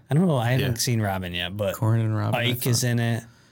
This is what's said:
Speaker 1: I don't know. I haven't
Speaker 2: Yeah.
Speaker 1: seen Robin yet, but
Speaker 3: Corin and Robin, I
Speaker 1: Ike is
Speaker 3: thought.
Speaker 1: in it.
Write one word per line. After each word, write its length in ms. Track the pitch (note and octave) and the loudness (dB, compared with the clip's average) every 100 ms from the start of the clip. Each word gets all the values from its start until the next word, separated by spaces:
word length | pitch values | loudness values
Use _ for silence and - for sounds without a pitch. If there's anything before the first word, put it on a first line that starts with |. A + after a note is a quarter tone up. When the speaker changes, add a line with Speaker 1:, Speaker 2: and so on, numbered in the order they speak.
| - | -2
Speaker 1:
I 40 | |
don't 120 | D3 F#3 | 2 2
know. 100 | C3+ | 2
I 160 | A2+ | 2
haven't 200 | C3 C3+ | 2 0
Speaker 2:
Yeah. 60 | A#2 | -2
Speaker 1:
seen 220 | - A2+ | 0 0
Robin 320 | G#2 F#2+ F2+ | 0 -2 -4
yet, 220 | F2 F2 G2+ | -4 -4 -4
but 180 | G2+ | -4
Speaker 3:
Corin 260 | F2+ A2+ A2+ | 0 0 2
and 160 | A2 G#2+ | 0 -2
Robin, 220 | G#2+ A#2+ | 0 0
I 100 | A#2+ | 0
Speaker 1:
Ike 160 | B2 C3 | 0 0
is 160 | A#2 | 0
Speaker 3:
thought. 60 | B2 | 0
Speaker 1:
in 80 | A#2 | 0
it. 260 | A#2 A#2 - - _ | 0 -2 -6 -20 _